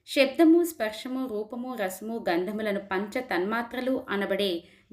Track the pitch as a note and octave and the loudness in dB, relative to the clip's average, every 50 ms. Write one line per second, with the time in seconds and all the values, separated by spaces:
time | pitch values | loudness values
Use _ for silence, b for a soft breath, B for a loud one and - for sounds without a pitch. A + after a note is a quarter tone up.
0 | _ - - C#4+ C4 C4+ - - E4+ D#4 E4 E4+ E4+ E4 - - A3 G#3+ - - | _ -2 2 2 2 4 6 6 8 8 8 8 6 2 -2 -4 -4 -4 -4 -8
1 | - B3+ B3+ C4 C4 A3+ G#3+ G#3 G#3+ G#3+ B3 A#3+ B3 B3+ A#3+ A3+ G3 F#3+ F#3+ - | -8 -6 -6 -4 -4 -4 -4 -6 -6 -6 -8 -10 -8 -8 -4 -4 -4 -4 -4 -6
2 | G#3+ A3 A#3 A3 F#3 F#3 E3+ E3+ F#3 G#3 G#3 G#3+ A3 G#3 G3 G3 G3 - F#3+ F#3 | -8 -6 -6 -4 -2 0 0 0 0 -2 -4 -4 -4 -2 -2 -4 -4 -4 -4 -4
3 | G#3 G3+ - B3+ B3 - F#3 F3 F#3 G#3 A3 A#3 A#3+ A#3 A#3+ B3 B3 B3+ C4 - | -4 -4 -4 -6 -4 -2 -2 -2 -2 0 -2 -4 -4 -4 -6 -4 -2 -2 -2 -2
4 | - - G3 G3+ G3 F#3 G3 F#3+ G3+ F#3+ F3 E3 b b b b b b | -2 -4 -4 -2 -2 -2 0 0 0 0 -2 -4 b b b b b b